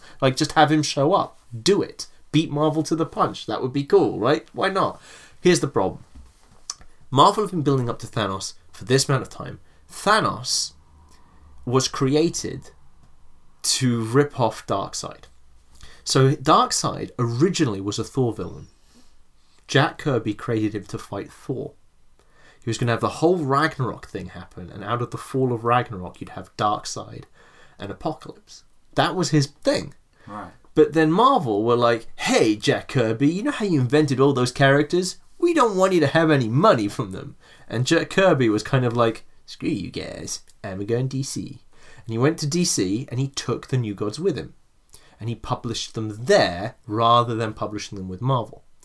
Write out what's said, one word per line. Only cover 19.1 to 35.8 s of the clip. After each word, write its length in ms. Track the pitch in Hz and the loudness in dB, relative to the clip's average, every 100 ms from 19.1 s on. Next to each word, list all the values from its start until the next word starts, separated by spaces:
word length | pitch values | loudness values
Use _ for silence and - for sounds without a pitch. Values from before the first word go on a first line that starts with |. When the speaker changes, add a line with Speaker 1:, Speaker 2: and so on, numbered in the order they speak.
| - - _ _ _ - | -20 -20 _ _ _ -2
Speaker 1:
Jack 320 | 135 156 - | 0 0 -2
Kirby 340 | 156 123 107 | -2 -2 -2
created 400 | 104 - 113 107 | -6 -4 -2 -2
him 120 | 104 92 | -4 -8
to 120 | 107 | -12
fight 340 | - 101 - | -10 -10 -12
Thor. 420 | - - 123 - - - _ - _ _ _ - - | -14 -10 -8 -10 -14 -20 _ -20 _ _ _ -20 -12
He 60 | - | -6
was 80 | 110 | -2
gonna 140 | 120 | 0
have 100 | 113 | 0
the 80 | 110 - | -2 0
whole 180 | 160 180 | 2 2
Ragnarok 720 | 139 139 156 - 117 - - | 0 0 0 -2 -6 -6 -10
thing 200 | 98 90 | -12 -12
happen, 400 | 90 87 - 87 | -14 -18 -16 -16
and 140 | 98 | -12
out 180 | 101 117 | -6 -4
of 100 | 120 | -6
the 60 | 123 | -10
fall 360 | - 135 131 | -6 -2 0
of 100 | 117 | 0
Ragnarok, 560 | 117 123 117 98 87 - | 0 0 0 -8 -12 -14
you'd 120 | 98 | -16
have 240 | - 92 - | -16 -14 -4
Darkseid 640 | 104 107 - 107 107 113 - _ - - - - | -2 -2 -6 -10 -12 -16 -18 _ -20 -20 -20 -14
and 140 | 101 | -12
Apocalypse. 720 | 95 165 151 - - - - _ _ _ - | -8 -8 -8 -12 -20 -20 -20 _ _ _ -2
That 200 | 156 185 | -2 0
was 140 | 165 | 0
his 180 | 156 135 - | 2 0 -2
thing. 300 | - 285 - - _ _ - | -2 -2 -4 -14 _ _ -18
Speaker 2:
Right. 240 | 202 - - - - | -14 -14 -18 -2 4
Speaker 1:
But 180 | 147 | 4
then 180 | 151 156 | 6 4
Marvel 520 | 175 247 262 131 101 | 6 6 4 2 0
were 120 | 113 120 | 2 4
like, 320 | 120 117 - - | 4 2 -2 -6
"Hey, 400 | - 240 120 107 | 0 2 4 2
Jack 320 | - 110 - | 0 0 0
Kirby, 380 | 135 113 113 143 | 0 0 2 2
you 160 | 180 | 2
know 80 | 277 | -2
how 140 | - 208 | -2 0
you 140 | 156 | 2
invented 400 | 123 147 151 131 | 2 2 2 4
all 140 | 139 | 4
those 180 | 127 123 | 4 0
characters? 640 | - 139 143 147 180 185 - - - | 4 4 4 4 0 -2 -6 -16 -2
We 160 | 349 | 2
don't 240 | 330 240 | 4 2
want 160 | 185 | 4